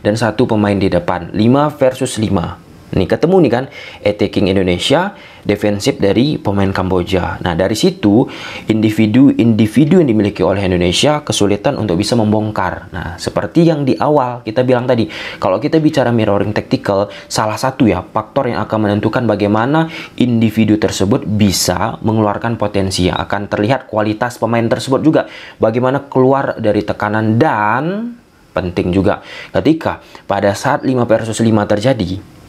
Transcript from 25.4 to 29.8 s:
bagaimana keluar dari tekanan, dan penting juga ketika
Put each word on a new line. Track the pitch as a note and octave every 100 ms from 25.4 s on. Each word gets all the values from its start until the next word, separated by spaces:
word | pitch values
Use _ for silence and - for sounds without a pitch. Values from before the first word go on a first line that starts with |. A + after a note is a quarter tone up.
| - -
bagaimana | A2 A#2 B2+ C#3 -
keluar | C3 C3 C3+ C3
dari | - A2+ G#2 -
tekanan, | G2 G#2 A2 A2
dan | A2+ D#3 A2+ G#2 A#2+ D#3+ G3+ A#3+ A#3 _ _ _
penting | - F2+ F2 F2+
juga | F#2 F#2 - - - -
ketika | F#2+ A2 D#3+